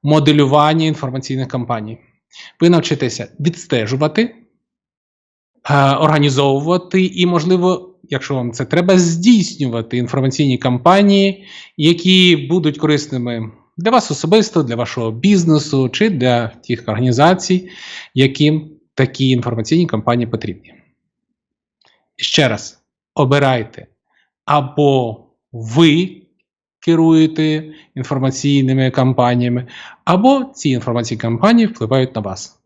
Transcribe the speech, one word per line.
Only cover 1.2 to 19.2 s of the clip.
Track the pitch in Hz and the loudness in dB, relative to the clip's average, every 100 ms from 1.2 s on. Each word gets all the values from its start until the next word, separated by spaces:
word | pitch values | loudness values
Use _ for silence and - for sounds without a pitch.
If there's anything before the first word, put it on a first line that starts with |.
| 131 135 131 | -8 -8 -6
кампаній. | 131 117 117 107 113 _ _ _ - - _ | -6 -6 -6 -8 -16 _ _ _ -20 -20 _
Ви | 170 | 2
навчитеся | 170 - 139 127 - - _ | 2 0 -4 -4 -6 -14 _
відстежувати, | 151 165 - 123 107 131 151 151 233 - _ _ _ _ _ _ _ _ _ _ _ _ - | -6 -6 -4 -4 -2 -2 -2 0 -2 -6 _ _ _ _ _ _ _ _ _ _ _ _ -2
е, | 143 139 | 2 2
організовувати | 139 156 156 147 131 139 139 151 180 180 190 | 2 2 2 2 2 0 0 0 -2 0 -2
і, | 185 185 175 | -2 0 0
можливо, | 175 160 185 175 180 - _ | 0 0 0 0 -2 -8 _
якщо | - 135 - | -10 -10 -6
вам | 135 120 | -6 -6
це | 113 | -6
треба, | 135 - 175 185 | -2 0 4 4
здійснювати | 170 170 190 233 175 - 135 117 113 120 | 2 2 4 4 2 -4 -4 -4 -4 -4
інформаційні | 120 139 135 131 143 123 | -2 -2 -2 0 0 0
кампанії, | 131 123 165 196 202 196 196 190 - - - - | 0 0 2 4 4 4 2 -2 -14 -20 -20 0
які | 151 170 175 185 180 160 | 0 2 2 4 4 2
будуть | 135 180 156 147 | 0 -2 -2 -2
корисними | 156 147 147 131 120 117 110 - _ - | -2 -2 -2 -8 -6 -8 -10 -14 _ -6
для | 185 | 0
вас | 247 - | 0 0
особисто, | 147 - 214 220 170 | -6 2 2 2 -2
для | 139 117 | -2 -4
вашого | 117 - 113 | -6 -6 -6
бізнесу | 113 190 202 165 151 147 135 127 | -2 2 2 4 0 0 -2 -2
чи | - 220 | 0 -2
для | 165 127 120 113 | 0 0 0 -2
тих | - - 117 - | -10 -8 -8 -4
організацій, | 107 127 117 156 185 - 185 185 - - - - | -2 0 2 4 2 0 -2 -4 -20 -18 -18 -8
яким | 131 135 135 147 151 151 - _ | 0 0 2 0 0 -6 -20 _
такі | - 131 - | -2 -2 0